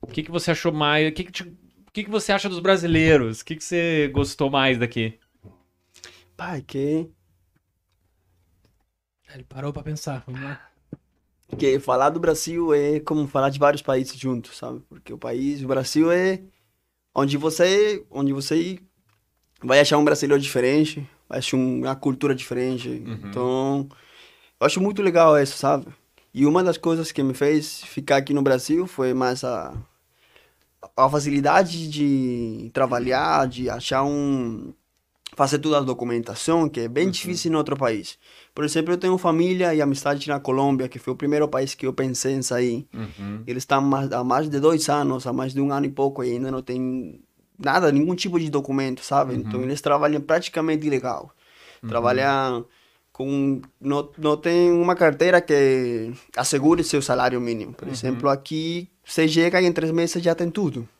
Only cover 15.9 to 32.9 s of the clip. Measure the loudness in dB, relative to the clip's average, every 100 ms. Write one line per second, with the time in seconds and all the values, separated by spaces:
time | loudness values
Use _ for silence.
15.9 | 2 4 4 2 -2 -8 _ _ _ _
16.9 | _ _ -2 0 0 -2 2 4 4 2
17.9 | 0 -8 -4 -2 -2 -2 -2 -2 -8 _
18.9 | _ _ _ _ _ _ _ 4 6 6
19.9 | 6 4 4 4 2 2 0 2 4 2
20.9 | -2 -14 _ _ -6 -2 0 0 0 -2
21.9 | -2 -2 0 0 -2 -4 -4 -2 -4 -6
22.9 | -10 -10 -12 -10 -4 -2 0 0 -2 -4
23.9 | -12 _ -20 -20 _ _ _ 0 2 -2
24.9 | 0 2 6 8 6 4 0 0 0 -2
25.9 | -20 _ _ _ 2 4 4 2 0 0
26.9 | -2 -2 -2 -2 0 0 0 -2 -14 -12
27.9 | -12 2 2 2 0 2 2 2 -2 -2
28.9 | -2 -2 0 0 -2 -4 -6 -8 -12 -16
29.9 | _ _ _ _ _ _ _ _ _ -12
30.9 | 2 2 2 0 0 4 4 2 -2 -8
31.9 | -2 0 2 0 -4 -6 -8 -8 -2 0